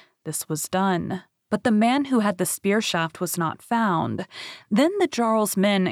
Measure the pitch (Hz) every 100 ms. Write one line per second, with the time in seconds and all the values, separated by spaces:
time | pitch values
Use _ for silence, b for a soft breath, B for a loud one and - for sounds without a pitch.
0 | B B - 151 - 156 - 185 190 175
1 | 160 185 - _ _ 214 254 208 226 269
2 | 277 254 208 185 180 - 196 208 - 175
3 | 165 - 175 - 165 - - 233 220 165
4 | 117 110 - B B B B 214 311 403
5 | 339 - 226 220 214 - 202 196 185